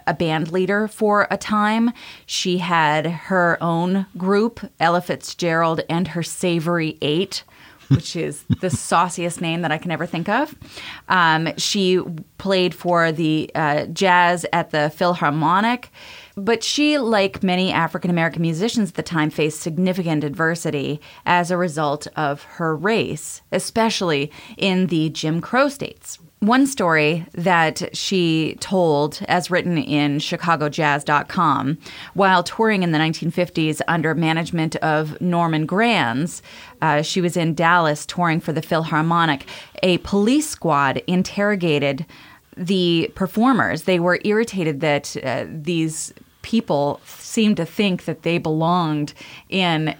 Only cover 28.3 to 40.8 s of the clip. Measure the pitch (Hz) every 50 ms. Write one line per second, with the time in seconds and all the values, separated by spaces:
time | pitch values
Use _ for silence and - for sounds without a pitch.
28.3 | 160 160 156 - - - - - 190 185 175 160 147 143 147 151 - - 196 -
29.3 | 165 180 170 - 180 170 - 175 175 151 - - 147 147 147 147 139 151 - -
30.3 | 180 - - 175 165 151 156 147 143 165 156 147 143 151 - - 151 143 139 -
31.3 | - 190 170 151 135 107 120 135 160 - - - - - - - - 175 196 190
32.3 | 185 185 180 - - - 220 220 214 190 180 170 160 151 160 160 160 - 151 170
33.3 | - 185 175 165 - 170 156 156 151 - - - 165 170 151 151 156 170 165 160
34.3 | 165 165 170 - 175 165 160 156 - - - 156 151 156 156 156 - - 170 180
35.3 | 175 170 170 165 160 156 156 151 175 202 233 240 220 175 131 117 117 131 170 165
36.3 | - - - - - - - - - - 156 160 147 151 151 - - 190 175 175
37.3 | 156 180 165 165 165 165 165 165 175 175 165 151 147 - - - - 180 175 165
38.3 | 156 180 - 170 147 160 151 - 175 160 165 156 160 151 156 165 165 170 165 160
39.3 | 143 139 - - - - - - - - - 185 175 - - - 196 202 202 233
40.3 | 269 302 294 - - - - 165 147 143